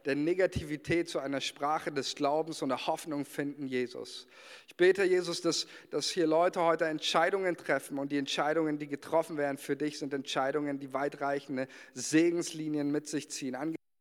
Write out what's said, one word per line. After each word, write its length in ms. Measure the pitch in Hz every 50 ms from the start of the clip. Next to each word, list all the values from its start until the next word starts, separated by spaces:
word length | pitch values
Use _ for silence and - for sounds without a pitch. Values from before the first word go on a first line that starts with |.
| -
der 120 | 143 139
Negativität 920 | 147 147 165 180 185 185 180 - - 160 147 151 147 - - 165 170 165 165
zu 100 | - 160
einer 220 | 135 135 139 135
Sprache 520 | - - - - 143 147 156 160 - 170
des 220 | 147 139 123 - -
Glaubens 480 | - 147 139 147 156 160 165 151 -
und 80 | 147 135
der 160 | 127 - -
Hoffnung 380 | - 160 156 - 165 147 143 139
finden, 420 | - - - 143 143 143 147 143
Jesus. 600 | 131 131 127 127 117 - 123 - - - - - - - - - - - - - -
Ich 80 | -
bete, 280 | - 175 185 185 196 196
Jesus, 360 | 185 180 180 175 170 170 -
dass, 260 | - 165 147 - - - - - - -
dass 200 | - 147 139 -
hier 160 | - 185 165
Leute 340 | 156 156 165 175 185 180 190
heute 240 | 165 170 165 165 170
Entscheidungen 680 | 160 156 151 - - - 170 165 185 196 196 190 180 170
treffen 420 | - - - 147 135 - - - 135
und 140 | 139 143
die 60 | 143 143
Entscheidungen, 600 | 139 - - - 147 151 156 165 160 156 151 147
die 100 | 151 143
getroffen 480 | 143 139 - - 156 165 160 160 170
werden 220 | 147 143 143 139 139
für 180 | - - 143
dich, 220 | 139 151 151 147 -
sind 140 | 156 135
Entscheidungen, 680 | 143 139 127 - - 151 131 135 139 151 147 143 139 135
die 140 | 139 135
weitreichende 760 | 127 131 143 147 151 143 143 139 143 135 - - 139 131 135 - - - - - -
Segenslinien 960 | 127 117 - 147 156 170 175 170 175 160 - - 156 156 156 151 147 143 143
mit 180 | 143 151 147 -
sich 220 | - 139 - -
ziehen. 240 | - - 147 131 123
Angefangen 220 | 127 147 160 160 - _ _ _ _